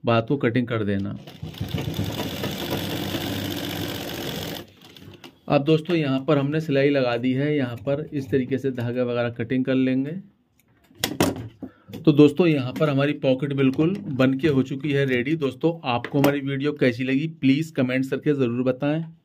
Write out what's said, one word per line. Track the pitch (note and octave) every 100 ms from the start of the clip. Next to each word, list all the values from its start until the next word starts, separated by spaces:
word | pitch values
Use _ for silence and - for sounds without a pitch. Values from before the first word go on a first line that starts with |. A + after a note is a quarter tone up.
बात | B2 A#2 A#2
को | C#3
कटिंग | B2+ A#2 A#2+
कर | A#2
देना। | G#2 G2+ G2 G2+ - - - - - - - - - - - - - - - - - - - - - - - - - - - - - - - - - - - - - - - - - _ -
अब | C#3+
दोस्तों, | C#3 D#3+ D#3+ E3+
यहाँ | D3 C3+
पर | C3+ D3
हमने | C#3 D#3
सिलाई | D#3+ D#3+ C#3
लगा | C#3+ B2+ A#2+
दी | B2+
है, | B2+ D3 D3+
यहाँ | B2+ A#2
पर | G2+ C#3+ D3+
इस | D3+ C3
तरीके | C#3 B2 C3
से | C3+
धागा | B2 A#2+ B2
वगैरह | B2 A#2+ A#2+
कटिंग | A#2+ A#2 C3 C3
कर | C3
लेंगे। | C3 C3 C#3 F3+ - _ _ _ _ _ _ - - - - - - - - _ _ -
तो | -
दोस्तों, | D3 D3 D3 F3+
यहाँ | D3 B2
पर | B2+ D#3
हमारी | C3+ C#3+ D3
पॉकेट | C#3 C3 C#3+
बिल्कुल | C#3 C3+ C3 D#3+ -
बन | - C3 C3 C3+
के | D#3+
हो | C3+
चुकी | C3 C#3 D3
है | C#3 C#3
रेडी। | B2+ A#2+ D#3+
दोस्तों, | C#3 A#2+ E3 E3 C#3
आपको | A#2+ A#2 D3
हमारी | C#3 C#3+
वीडियो | C3+ C#3 C#3
कैसी | D3 C3+ A#2
लगी | B2+ C3+ D#3+ D#3+
प्लीज | C3+ C#3 D#3+
कमेंट्स | - B2+ B2+ C3+
करके | C#3 -
ज़रूर | C#3+ B2 A#2+
बताएं। | B2+ B2+ C#3+ D#3 E3 -